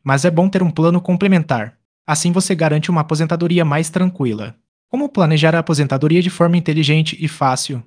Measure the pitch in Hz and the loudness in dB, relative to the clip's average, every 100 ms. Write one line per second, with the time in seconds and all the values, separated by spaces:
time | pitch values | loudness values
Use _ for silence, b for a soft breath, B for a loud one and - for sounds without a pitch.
0 | 139 135 175 165 185 196 180 156 160 175 | -2 0 2 2 2 2 0 2 2 2
1 | 175 180 196 185 156 127 107 - _ _ | 0 0 2 2 2 -4 -4 -12 _ _
2 | - 151 175 175 185 180 160 151 156 170 | -6 -2 0 0 0 0 0 0 0 0
3 | 156 156 160 170 170 175 160 143 156 185 | 0 -2 -2 -2 0 0 2 0 -2 0
4 | 180 180 131 107 107 113 _ _ _ 254 | -2 0 -4 -4 -8 -14 _ _ _ -4
5 | 285 247 165 156 160 165 160 151 143 135 | -4 0 2 4 2 2 0 -2 0 0
6 | 151 170 180 - 170 175 160 156 143 156 | 2 2 0 0 0 2 0 0 2 2
7 | 156 - 156 - 135 127 - 131 | 0 -4 -8 -2 -2 -2 -4 -8